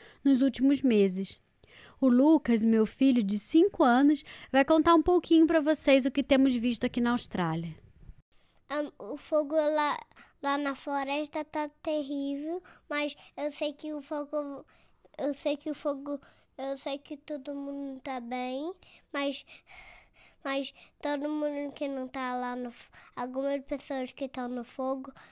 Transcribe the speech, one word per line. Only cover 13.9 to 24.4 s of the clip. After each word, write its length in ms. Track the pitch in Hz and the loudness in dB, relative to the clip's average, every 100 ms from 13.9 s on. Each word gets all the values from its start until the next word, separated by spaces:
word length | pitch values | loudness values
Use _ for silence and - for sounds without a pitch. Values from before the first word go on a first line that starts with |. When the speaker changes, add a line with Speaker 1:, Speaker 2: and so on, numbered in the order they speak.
Speaker 2:
o 80 | 302 | -10
fogo, 640 | 277 294 285 302 285 269 - _ _ _ _ - | -8 -10 -6 -6 -8 -10 -16 _ _ _ _ -6
eu 160 | 285 | -4
sei 220 | 277 202 277 | -4 -4 -4
que 160 | - | -6
o 40 | 285 | -6
fogo, 440 | 302 277 285 285 - _ _ - | -6 -6 -6 -10 -10 _ _ -12
eu 200 | 269 269 | -8 -8
sei 200 | 285 285 | -8 -10
que 180 | - 294 | -10 -14
todo 400 | - 294 262 285 | -10 -10 -8 -10
mundo 460 | 277 277 277 262 | -8 -8 -10 -10
tá 180 | 277 254 | -10 -10
bem, 540 | 233 247 254 262 311 381 - - _ | -8 -6 -6 -6 -8 -10 -18 -20 _
mas, 320 | 285 285 269 - - _ - - - _ _ _ _ | -6 -4 -6 -12 -20 _ -20 -20 -20 _ _ _ _
mas 320 | 277 277 262 - _ _ | -6 -4 -4 -10 _ _
todo 260 | 285 285 294 | -4 -2 -2
mundo 460 | 302 294 285 285 | -2 -2 -4 -6
que 120 | - 285 | -6 -6
não 220 | 269 254 | -6 -8
tá 300 | 269 254 247 | -8 -6 -4
lá 180 | 247 247 | -6 -6
no 140 | 247 | -10
f-, 200 | - - - - | -12 -20 -20 -18
algumas 480 | - 254 254 277 285 269 | -10 -8 -4 -4 -4 -4
pessoas 440 | 277 - 269 254 | -8 -6 -8 -8
que 160 | - 262 | -8 -10
tão 180 | 262 | -8